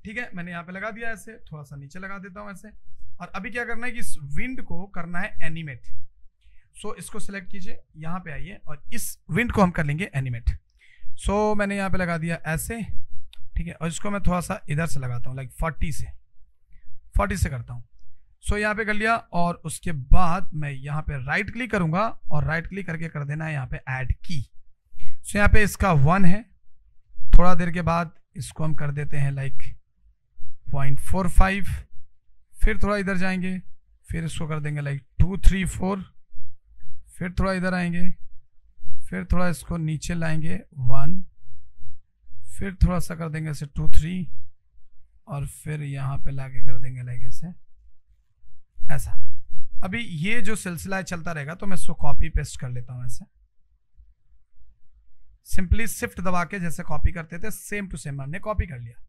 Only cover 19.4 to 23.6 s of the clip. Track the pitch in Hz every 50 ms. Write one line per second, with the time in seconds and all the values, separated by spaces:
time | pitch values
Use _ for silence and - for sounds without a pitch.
19.4 | 175 175 170 - - 160 - - - 175 170 139 123 - - 185 185 165 165 196
20.4 | - - - 156 147 143 139 131 135 143 147 156 151 - 147 135 123 139 156 180
21.4 | 214 196 202 233 254 214 220 202 175 160 156 185 214 226 - - - - - 151
22.4 | 139 139 156 165 165 - 185 196 185 - 165 160 165 160 _ 151 143 143 147 156
23.4 | 160 160 156 139